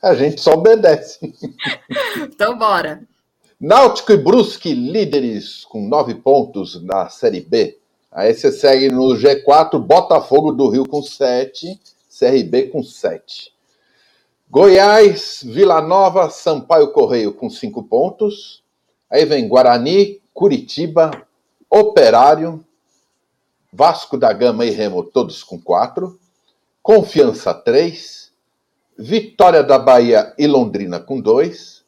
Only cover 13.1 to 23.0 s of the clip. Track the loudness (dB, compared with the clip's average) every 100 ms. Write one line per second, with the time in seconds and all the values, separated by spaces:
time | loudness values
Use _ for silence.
13.1 | -10 _ -20 -20 _ _ _ _ _ _
14.1 | _ _ _ _ 2 6 6 4 6 4
15.1 | 2 -12 -16 -12 0 2 2 0 0 0
16.1 | 0 -2 -4 -6 -6 0 2 2 2 0
17.1 | 0 -4 -8 -14 -12 -12 -12 -4 -2 -2
18.1 | -4 -6 -6 -20 -20 _ _ _ _ _
19.1 | -2 0 -2 0 2 4 2 0 0 0
20.1 | -4 _ -2 -2 -2 -8 -10 -6 -2 -2
21.1 | -4 _ _ _ _ _ 0 2 4 4
22.1 | 4 4 2 -2 -10 _ _ _ _